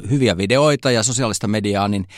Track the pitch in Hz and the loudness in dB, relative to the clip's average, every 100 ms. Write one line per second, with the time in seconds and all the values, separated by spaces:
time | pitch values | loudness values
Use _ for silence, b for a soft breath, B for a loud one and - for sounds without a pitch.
0 | 104 139 123 90 98 127 151 143 135 120 | -4 0 2 2 0 2 2 2 0 0
1 | 110 120 120 98 107 107 104 98 101 101 | 0 -2 -2 -2 -2 -2 0 0 0 -2
2 | 95 | -6